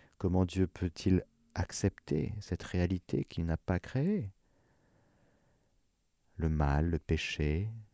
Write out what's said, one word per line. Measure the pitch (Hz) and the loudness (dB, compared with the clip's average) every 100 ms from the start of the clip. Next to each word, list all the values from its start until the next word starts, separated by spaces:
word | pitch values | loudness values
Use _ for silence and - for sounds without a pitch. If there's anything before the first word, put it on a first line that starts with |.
| - _ | -20 _
Comment | 95 90 90 | 0 2 2
Dieu | 95 92 | 2 0
peut-il | - 90 - - 92 - _ _ | 0 -4 -2 2 2 2 _ _
accepter | - - - 98 - - - - - | -6 -6 -2 -2 -2 -4 -2 -2 -6
cette | - 90 | -8 -8
réalité | - 92 87 92 - - | -4 0 2 0 -2 -4
qu'il | - - | -4 -4
n'a | 82 80 | -2 -2
pas | - 90 | 0 -2
créée ? | - 131 156 214 104 - _ _ _ _ _ _ _ _ _ _ _ _ _ _ _ _ _ _ _ - | -2 -2 0 -2 -4 -10 _ _ _ _ _ _ _ _ _ _ _ _ _ _ _ _ _ _ _ -2
Le | 80 | 0
mal, | 78 73 71 82 | 2 4 4 2
le | 82 | 0
péché, | - 78 - - 76 78 107 113 107 | 0 -2 -2 -2 0 0 -2 -8 -16